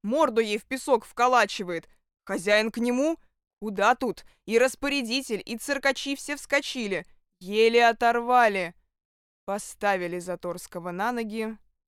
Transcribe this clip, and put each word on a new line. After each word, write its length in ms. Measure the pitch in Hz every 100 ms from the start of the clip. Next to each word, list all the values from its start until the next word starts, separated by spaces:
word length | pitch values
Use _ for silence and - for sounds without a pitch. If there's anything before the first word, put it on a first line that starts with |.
морду 380 | 202 269 302 226
ей 160 | 220 208
в 80 |
песок 400 | - 262 - 240
вколачивает. 840 | - - 247 247 208 - 180 165 - _ _ _
Хозяин 460 | - 190 180 208 220
к 80 | 226
нему? 400 | 240 247 302 330 _ _ _ _
Куда 360 | 214 196 202 247
тут? 280 | 240 - - _ -
И 100 | 226
распорядитель, 840 | 254 - 277 285 233 254 262 208
и 140 | - 226
циркачи 560 | - - 269 262 277
все 220 | 277 - 294
вскочили, 720 | - 285 - 262 214 180 - _ _ _
еле 460 | 180 208 226 233 233
оторвали. 880 | 226 240 240 233 247 226 196 170 - _ _ _ _ _ _
Поставили 760 | - 202 - - 202 190 175 175
Заторского 720 | 175 175 180 175 - 180 175
на 220 | 175 220
ноги, 460 | 247 226 220 220 220 _ _